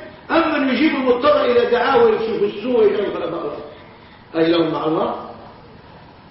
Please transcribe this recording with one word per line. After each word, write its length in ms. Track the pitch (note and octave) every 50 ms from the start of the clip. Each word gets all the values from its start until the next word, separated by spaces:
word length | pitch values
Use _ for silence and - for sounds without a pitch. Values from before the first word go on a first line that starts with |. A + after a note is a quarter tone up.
| - - - - - -
أمن 380 | C#4+ E4 E4 D#4 D4+ C#4 C4+ C4
يجيب 260 | A#3+ A3 D4+ D#4 -
المضطر 500 | C#4 B3+ B3+ B3 B3 C4+ D4 D4 - -
إذا 260 | B3 A#3+ A#3+ A#3+ -
دعاه 340 | A#3+ B3 B3+ C4+ C4+ A#3 A#3
ويكشف 380 | A3 G#3+ - - A3 G3+ F#3
السوء 380 | G3+ G#3 - - A#3 B3+ B3 A3+
ويجعل 260 | G#3+ G3 G3 A3 G3
خلفاء 220 | F3 E3+ E3+ E3+ E3
الأرض، 320 | E3 D#3+ - A3 - - - - - - - - - - - - - - - - -
أإله 360 | E3 D#3+ E3 E3+ E3+ D#3+ D#3
مع 140 | D3+ C#3+ D#3
الله؟ 300 | D#3+ D#3+ F#3+ A3+ B3 - - - - - - - - - - - - - - - - - - - - - - - -